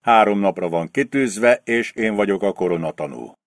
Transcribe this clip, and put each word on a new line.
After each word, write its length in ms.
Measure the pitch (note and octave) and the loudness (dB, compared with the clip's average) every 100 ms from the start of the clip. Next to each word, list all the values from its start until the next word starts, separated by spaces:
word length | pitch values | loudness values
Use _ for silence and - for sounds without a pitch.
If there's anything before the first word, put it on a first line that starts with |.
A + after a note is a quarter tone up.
Három 380 | - A2+ G#2 G2+ | 4 4 6 4
napra 300 | G2 F2+ F2+ | 0 -2 -4
van 220 | E2+ E2 | -4 -4
kitűzve, 680 | - C3+ C#3 C3 G2+ A#2+ A#2+ | -4 -2 -2 -2 2 2 2
és 280 | - A#2 A2 | 0 -2 -2
én 220 | - A2 | -4 -4
vagyok 280 | G#2 G2+ F#2+ | 0 0 0
a 100 | G2+ | -2
koronatanú. 800 | F2+ F2+ E2+ D#2+ - D2+ B1 A#1 _ | -2 -2 -2 -4 -6 -10 -10 -16 _